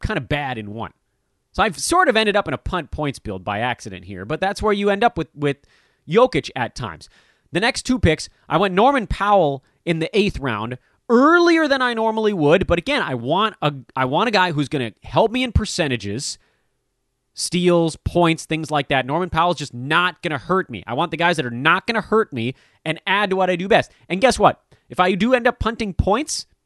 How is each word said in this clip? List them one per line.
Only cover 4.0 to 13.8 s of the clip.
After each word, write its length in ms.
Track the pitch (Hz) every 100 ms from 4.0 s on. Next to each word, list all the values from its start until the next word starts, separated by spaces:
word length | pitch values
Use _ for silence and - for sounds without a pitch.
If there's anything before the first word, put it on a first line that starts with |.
| 90
here, 200 | 95 101
but 160 | 156
that's 200 | 190 202
where 120 | 214
you 160 | 202 202
end 140 | 196
up 140 | 233 170
with, 120 | 151
with 240 | 143 143 139 _ _ _ _ -
Jokic 400 | 190 254 143 - 131
at 200 | 113 -
times. 320 | 110 80 - _ _ _ _
The 80 | 170
next 240 | 233 -
two 160 | - 254
picks, 280 | 175 156 - _ -
I 80 | 160
went 160 | 196
Norman 340 | 180 247 277 190
Powell 560 | - 202 202 151 135 - _ -
in 140 | 165
the 100 | 160 -
eighth 220 | 208 -
round, 380 | 135 107 113 127 _ _ -
earlier 580 | 240 285 349 339 330 302
than 140 | 269
I 120 | 247
normally 400 | 226 220 220 214
would, 320 | 196 143 185 175
but 140 | 175
again, 220 | 254 285
I 120 | 156
want 420 | 127 120 175 214 -
a, 120 | 151 139